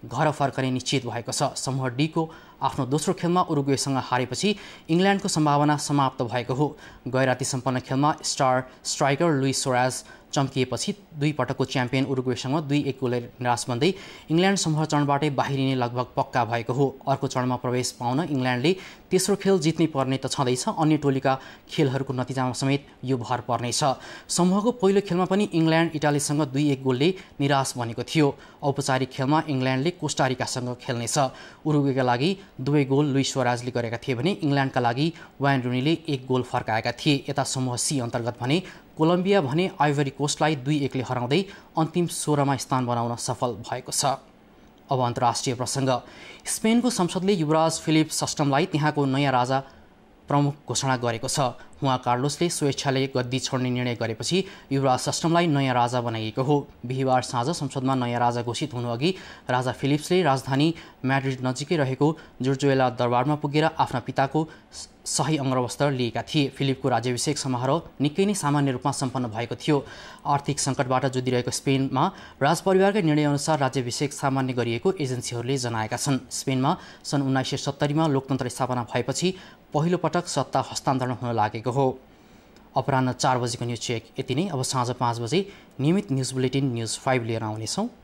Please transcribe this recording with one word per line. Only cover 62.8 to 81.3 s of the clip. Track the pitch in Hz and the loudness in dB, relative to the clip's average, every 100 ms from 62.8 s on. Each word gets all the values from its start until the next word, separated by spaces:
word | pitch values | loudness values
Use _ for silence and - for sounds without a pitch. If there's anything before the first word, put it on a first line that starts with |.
| 127 | 2
दरबारमा | 120 123 123 131 | 2 0 2 2
पुगेर | 151 147 147 | 0 0 2
आफ्ना | 156 - - 127 | 0 0 -2 -2
पिताको | - 135 139 156 160 - - - - - | -4 -2 0 0 -2 -8 -20 -20 -20 -16
सही | - - 151 156 | -6 -2 0 0
अङ्गवस्त्र | 135 127 120 - 143 | 2 0 0 0 0
लिएका | 135 120 120 | 0 -2 -2
थिए। | 113 156 131 | -2 0 0
फिलिपको | - 139 127 135 | 0 -2 0 0
राज्याभिषेक | 120 120 120 - 143 | 0 0 -2 -2 -2
समारोह | 135 127 131 156 - - | -2 -2 0 0 -2 -2
निकै | 143 147 196 | -2 2 0
नै | |
सामान्य | 196 143 147 139 | 2 2 2 2
रूपमा | 127 143 | 0 -2
सम्पन्न | 135 135 131 123 | -2 -2 -2 -4
भएको | 107 120 120 | -4 -6 -4
थियो। | - 147 135 - - - - | 0 0 0 -16 -18 -12 -2
आर्थिक | 143 - 139 | 0 0 -2
सङ्कटबाट | - 131 131 127 135 127 | -2 0 2 2 2 0
जुधिरहेको | 127 123 123 | 0 0 0
स्पेनमा | - - 135 135 131 165 - - - | -4 0 2 2 2 0 -2 -20 -2
राजपरिवारकै | 139 165 - 190 196 208 | 2 2 4 4 4 4
निर्णयअनुसार | 160 151 147 143 143 156 | 2 4 2 0 0 2
राज्याभिषेक | 135 139 120 - 143 | 2 0 -4 -2 -4
सामान्य | - 143 135 131 | -2 0 0 0
गरिएको | 123 117 117 190 190 | 0 -2 0 0 -2
एजेन्सीहरूले | 139 123 110 120 120 139 | -4 -4 -6 -6 -4 -2
जनाएका | 123 113 110 123 | -2 -4 -4 -4
छन्। | - 131 - | 0 -2 -2
स्पेनमा | - - 131 131 180 - - | -8 -2 0 2 0 -6 -16
सन् | - 143 | -4 -2
उन्नाइस | 139 135 127 | 0 0 0
सय | 139 | -4
सत्तरीमा | - - 147 147 160 | -6 -2 -2 2 2
लोकतन्त्र | 135 131 131 123 | 0 0 -4 -4
स्थापना | - 127 127 117 | -4 -4 -2 -2
भएपछि | 123 120 135 175 185 - - - | -4 -2 -2 -2 -4 -14 -20 -6
पहिलो | 147 160 175 | -2 0 0
पटक | 160 175 170 | 0 -2 -2
सत्ता | - 131 139 127 | -4 0 -2 -2
हस्तान्तरण | - - 131 127 123 | -4 0 0 0 -4
हुन | 123 | -2